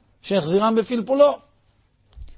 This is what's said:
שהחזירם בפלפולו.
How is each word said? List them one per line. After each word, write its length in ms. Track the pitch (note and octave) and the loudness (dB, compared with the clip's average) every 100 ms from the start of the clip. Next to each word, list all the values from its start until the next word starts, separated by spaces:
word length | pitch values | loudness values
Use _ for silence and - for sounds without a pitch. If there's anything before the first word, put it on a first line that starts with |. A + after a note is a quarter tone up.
| _ _ | _ _
שהחזירם 540 | - G3 D3+ F#3+ A3 A3+ | -4 -2 0 0 2 0
בפלפולו. 640 | G#3+ A#3+ G#3+ C4+ C#4+ - _ _ _ _ _ _ _ - - | -2 -4 0 2 2 2 _ _ _ _ _ _ _ -20 -20